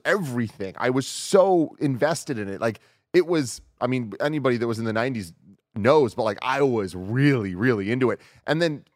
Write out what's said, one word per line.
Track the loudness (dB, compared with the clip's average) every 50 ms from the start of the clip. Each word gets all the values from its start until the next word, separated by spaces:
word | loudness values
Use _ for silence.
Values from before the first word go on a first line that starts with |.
| -2
everything. | -2 0 0 -2 -4 -2 -4 -4 -4 -6 -8 -10 -10 -8 -4
I | -2 0
was | 0 0 -2
so | -4 -8 -10 -6 2 4 4 6 6 4 2 2 0 -2 -4
invested | -2 -2 0 0 0 0 0 -2 -4 -8 -6 -6
in | -6 -8
it. | -6 -4
Like, | -4 -4 -4 -6 _ _ _ _ _ _ 2
it | 2 2
was, | 4 0 -2 -2 -2 -6 -12 -16 _ _ _ -4
I |
mean, | -2 -2 -2 -4 -6 -6 -4
anybody | -4 -2 -2 0 0 0 0
that | 0 0
was | -2 -4 -4
in | -4
the | -2 -2
nineties | 0 -2 -2 -2 -4 -6 -8 -12 _ _ -20 -20 _ _ _ _
knows, | 0 4 6 6 6 4 4 0
but, | -2 -2
like, | -2 -2 -2
I | -4 -2 0 2 2
was | 2 2 0 -2 -4 -6
really, | -8 -8 -4 0 2 4 4 4 2 0 -2 -4
really | 0 0 2 2 2 0 -2 0
into | 0 2 0
it. | 0 -2 -8 -18 _ -14 _
And | -4 -2 0
then | 0 -2 -2 -4 -10 _ _